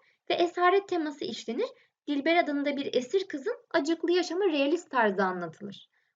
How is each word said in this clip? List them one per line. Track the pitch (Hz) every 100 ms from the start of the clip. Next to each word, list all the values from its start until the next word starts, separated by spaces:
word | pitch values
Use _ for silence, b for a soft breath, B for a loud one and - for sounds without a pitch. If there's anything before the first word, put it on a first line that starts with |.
| b b -
ve |
esaret | 330 339 349 359 392 392
teması | 349 302 285 -
işlenir. | - - 247 539 b b _ -
Dilber | 285 320 339
adında | 339 285 285 277
bir | -
esir | 254 247 381 381
kızın | 294 381 480 _
acıklı | - 285 330 339
yaşamı | 359 - 339 403
realist | 294 277 339 -
tarzda | 254 214 190
anlatılır. | 185 180 165 - 202 - - _ _